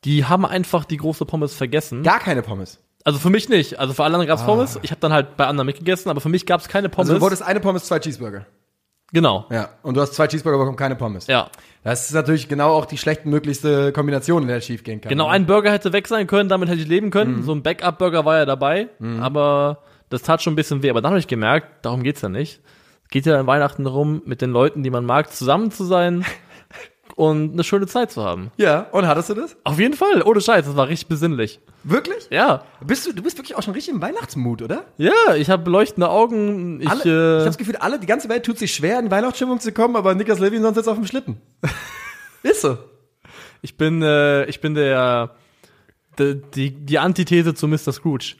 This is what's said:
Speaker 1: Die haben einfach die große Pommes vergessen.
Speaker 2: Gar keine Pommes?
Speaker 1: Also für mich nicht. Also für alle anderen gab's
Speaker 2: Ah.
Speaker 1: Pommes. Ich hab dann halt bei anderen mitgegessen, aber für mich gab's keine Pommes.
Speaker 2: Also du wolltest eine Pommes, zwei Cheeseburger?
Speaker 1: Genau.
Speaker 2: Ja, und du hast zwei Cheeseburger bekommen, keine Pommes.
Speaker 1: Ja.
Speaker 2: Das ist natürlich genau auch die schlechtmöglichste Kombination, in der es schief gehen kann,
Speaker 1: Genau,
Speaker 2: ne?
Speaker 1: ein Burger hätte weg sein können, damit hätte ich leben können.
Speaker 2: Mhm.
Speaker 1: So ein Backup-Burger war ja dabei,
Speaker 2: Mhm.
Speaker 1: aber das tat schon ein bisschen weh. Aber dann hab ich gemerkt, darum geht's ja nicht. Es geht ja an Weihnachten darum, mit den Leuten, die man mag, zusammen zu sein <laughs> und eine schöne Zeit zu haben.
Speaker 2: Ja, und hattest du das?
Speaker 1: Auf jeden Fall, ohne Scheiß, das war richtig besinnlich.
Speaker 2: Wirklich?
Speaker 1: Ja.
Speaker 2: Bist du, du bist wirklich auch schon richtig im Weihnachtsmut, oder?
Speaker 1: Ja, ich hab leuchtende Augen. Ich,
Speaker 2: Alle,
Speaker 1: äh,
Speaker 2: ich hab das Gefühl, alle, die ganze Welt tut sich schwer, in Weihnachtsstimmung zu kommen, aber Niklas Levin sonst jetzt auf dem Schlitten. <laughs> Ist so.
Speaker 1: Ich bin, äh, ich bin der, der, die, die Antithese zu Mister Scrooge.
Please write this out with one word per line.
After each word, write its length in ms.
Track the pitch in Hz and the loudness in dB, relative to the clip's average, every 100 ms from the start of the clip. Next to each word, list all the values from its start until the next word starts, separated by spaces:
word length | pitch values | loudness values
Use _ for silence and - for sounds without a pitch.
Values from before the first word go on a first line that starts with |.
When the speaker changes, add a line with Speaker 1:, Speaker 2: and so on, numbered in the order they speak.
| - | 2
Speaker 1:
Die 200 | 147 131 | 2 4
haben 200 | 180 190 | 2 2
einfach 400 | 185 180 175 147 | -2 0 -2 -2
die 120 | 156 | -6
große 280 | 151 156 156 | -4 -4 -4
Pommes 300 | 160 147 - | -4 -4 -4
vergessen. 480 | 131 147 - 120 | -2 -2 -4 -2
Speaker 2:
Gar 160 | 151 208 | 0 0
keine 240 | - 139 | 0 -4
Pommes? 340 | 110 98 92 - _ _ - | -4 -8 -10 -16 _ _ -2
Speaker 1:
Also 120 | 143 | 0
für 140 | 165 | 2
mich 180 | 208 214 | 2 4
nicht. 300 | 214 139 - | 2 2 -4
Also 140 | 135 135 | -6 0
für 80 | |
alle 100 | 151 | 0
anderen 140 | 170 160 | 2 2
gab's 160 | 156 | 0
Speaker 2:
Ah. 20 | 117 | 2
Speaker 1:
Pommes. 320 | 220 254 - | 2 2 -4
Ich 80 | - | -8
hab 80 | - | -4
dann 140 | 156 | 2
halt 220 | 156 139 - | 2 0 -2
bei 120 | 139 | 0
anderen 180 | 143 135 | 0 -2
mitgegessen, 440 | 139 170 185 - | -4 -2 -2 -2
aber 100 | 143 | -4
für 80 | 156 | 0
mich 160 | 175 - | -2 0
gab's 220 | 175 - | -2 0
keine 220 | 202 202 | -4 -2
Pommes. 200 | - - | -2 2
Speaker 2:
Also 80 | 165 | 4
du 40 | |
wolltest 180 | 180 190 | 4 0
eine 180 | 170 202 | -2 -2
Pommes, 260 | 196 185 - | 0 -2 -2
zwei 120 | 160 | -4
Cheeseburger? 480 | 156 120 117 101 101 _ _ _ _ _ _ | -4 -8 -10 -12 -18 _ _ _ _ _ _
Speaker 1:
Genau. 360 | 160 160 95 - | 2 2 2 -2
Speaker 2:
Ja, 200 | 113 104 - | -6 -6 -10
und 160 | - 127 | -4 0
du 40 | |
hast 120 | 139 | 0
zwei 140 | - 151 | 2 0
Cheeseburger 320 | 156 160 139 | 0 0 0
bekommen, 180 | 135 127 | 0 -2
keine 180 | 135 127 | -4 -4
Pommes. 300 | 120 98 - | -6 -8 0
Speaker 1:
Ja. 240 | 127 - - - _ | 0 0 -10 -20 _
Speaker 2:
Das 220 | - 120 - | -4 -4 -2
ist 80 | |
natürlich 340 | 156 143 156 127 | -2 2 0 0
genau 260 | 143 147 | 0 2
auch 120 | 156 151 | 2 0
die 140 | 143 | -4
schlechtmöglichste 920 | - 151 151 147 147 139 151 143 139 | -2 -2 0 -2 0 -4 0 2 2
Kombination, 520 | 143 147 143 131 170 | 0 -2 -2 0 0
in 60 | 135 | 0
der 80 | 120 | -4
es 80 | 113 | -6
schief 180 | 117 | -10
gehen 180 | - 107 | -10 -12
kann, 80 | 113 | -4
Speaker 1:
Genau, 160 | 143 156 | -2 2
Speaker 2:
ne? 60 | |
Speaker 1:
ein 160 | 190 180 | 2 4
Burger 240 | 202 208 | 4 4
hätte 220 | 208 202 | 2 0
weg 140 | 196 - | -2 -2
sein 200 | 226 190 | -2 2
können, 200 | 202 202 | 2 2
damit 220 | 190 180 | 2 0
hätte 100 | 170 | -2
ich 60 | 156 | 0
leben 220 | 175 208 | 0 2
können. 280 | 190 214 247 | 0 0 0
Speaker 2:
Mhm. 60 | |
Speaker 1:
So 100 | 156 | -2
ein 100 | 156 | -2
Backup-Burger 600 | 143 175 180 160 185 165 151 | -2 -2 -2 0 0 2 2
war 120 | 160 | 4
ja 80 | 143 | 2
dabei, 440 | 135 139 170 240 - | 2 0 0 -4 -8
Speaker 2:
Mhm. 240 | 113 117 | -8 -4
Speaker 1:
aber 560 | 127 147 147 143 143 147 _ _ _ | -2 0 2 2 0 -2 _ _ _
das 120 | 127 | -8
tat 220 | - 165 | 0 0
schon 100 | - | 2
ein 20 | 156 | -2
bisschen 260 | 151 143 | 0 0
weh. 80 | 139 | 2
Aber 100 | 117 | 2
dann 120 | 123 | 2
hab 40 | 190 | 0
ich 80 | - | 0
gemerkt, 580 | 117 107 147 - _ 117 | -2 2 2 0 _ -6
darum 180 | 127 | -4
geht's 180 | 127 147 | -4 -4
ja 80 | 104 | -6
nicht. 320 | 95 147 - _ _ _ _ _ | -6 -8 -10 _ _ _ _ _
Es 40 | |
geht 160 | 135 143 | -2 2
ja 140 | 147 | 2
an 80 | 131 | 4
Weihnachten 360 | 139 143 - | 2 2 -2
darum, 380 | 135 131 147 151 - | -4 0 0 -2 -6
mit 160 | - | -6
den 100 | 127 | -2
Leuten, 320 | 120 139 151 | 2 2 2
die 80 | 131 | -4
man 140 | 123 120 | -4 0
mag, 260 | 131 151 | 0 0
zusammen 380 | - 127 156 220 | -4 0 2 0
zu 140 | - 185 | -4 0
sein 380 | 185 175 175 180 | 2 2 0 -4
<laughs> 380 | - _ - _ - - _ _ - | -10 _ -20 _ -20 -20 _ _ 0
und 380 | 156 151 156 | 2 2 -2
eine 100 | 165 | -2
schöne 240 | 170 202 196 | 0 0 0
Zeit 240 | 254 240 | -2 -4
zu 120 | - | -4
haben. 280 | 104 90 95 - | -4 -6 -8 0
Speaker 2:
Ja, 240 | 202 151 220 | 2 2 0
und 160 | 190 180 | 0 2
hattest 220 | 151 170 | 2 0
du 40 | |
das? 240 | 208 320 - | -6 -6 -8
Speaker 1:
Auf 160 | - 151 | -6 2
jeden 160 | 226 294 | 2 2
Fall, 260 | 392 403 | 2 4
ohne 160 | 175 214 | 4 4
Scheiß, 240 | 202 220 143 | 4 2 2
das 100 | 143 | 0
war 120 | 131 | 0
richtig 200 | 165 - | 0 -4
besinnlich. 500 | 156 170 139 110 - _ _ | -2 0 0 -4 -6 _ _
Speaker 2:
Wirklich? 440 | 139 214 - 427 - | -2 0 0 -10 -4
Speaker 1:
Ja. 340 | 143 254 160 - _ | 0 2 2 -4 _
Speaker 2:
Bist 260 | 135 262 - | -4 -4 -4
du, 60 | |
du 80 | 202 | -6
bist 140 | 240 - | -6 -8
wirklich 180 | 269 - | -12 -8
auch 60 | |
schon 100 | 214 | -8
richtig 200 | 202 330 | -8 -6
im 80 | 254 | -6
Weihnachtsmut, 600 | 175 392 - 147 123 117 | -6 -6 -8 -6 -4 -4
oder? 220 | 117 208 - _ | -6 -8 -8 _
Speaker 1:
Ja, 380 | 160 453 440 156 | 2 4 4 4
ich 140 | 151 | 2
hab 180 | 185 170 | 0 4
leuchtende 420 | 180 214 - 175 | 4 4 2 2
Augen. 720 | 190 226 226 208 202 175 151 | 4 2 2 -2 -2 -6 -4
Ich, 80 | 156 | -2
Speaker 2:
Alle, 120 | 220 | 0
Speaker 1:
äh, 300 | 180 160 165 160 | 2 4 4 4
Speaker 2:
ich 20 | |
hab 40 | 156 | 2
das 100 | 160 | 0
Gefühl, 180 | 190 214 | -6 -2
alle, 220 | 175 269 | -2 -4
die 60 | 185 | 0
ganze 240 | 240 226 | -2 0
Welt 160 | 240 233 | -4 -2
tut 120 | 233 | -4
sich 160 | 208 | -4
schwer, 260 | - 156 240 | -2 0 0
in 120 | 233 | 0
Weihnachtsstimmung 480 | 190 247 247 254 247 | 0 0 -2 -2 -2
zu 120 | 226 | -4
kommen, 240 | - 240 240 | 0 2 4
aber 180 | 190 190 | 2 0
Niklas 240 | 214 196 | 2 2
Levin 220 | 190 226 | 2 2
sonst 160 | 220 220 | 2 2
jetzt 100 | 220 | 0
auf 80 | 214 | -2
dem 100 | 202 | -2
Schlitten. 340 | 262 262 110 _ _ | -6 -6 -12 _ _
<laughs> 800 | 156 - - - - - - _ | -6 -6 -12 -16 -16 -18 -20 _
Ist 180 | 247 427 | -6 -2
so. 160 | 147 123 - _ _ _ _ - - _ | -2 -4 -10 _ _ _ _ -20 -20 _
Speaker 1:
Ich 140 | - - | -20 -4
bin, 260 | 156 165 | -2 0
äh, 440 | 156 147 147 139 139 | 2 4 4 2 0
ich 160 | 147 | -4
bin 140 | 156 151 | -4 0
der, 560 | 139 131 127 120 117 _ _ _ _ _ _ _ _ - | 0 2 2 0 -2 _ _ _ _ _ _ _ _ -2
der, 180 | 143 139 | 0 0
die, 360 | 139 139 139 135 143 | -8 -4 -4 -4 -2
die 140 | 147 | 0
Antithese 540 | 160 180 170 175 165 | 2 0 2 4 2
zu 140 | 156 151 | 0 0
Mister 240 | 156 - | 0 -2
Scrooge. 440 | 131 170 139 - - | -4 -4 -4 -6 -16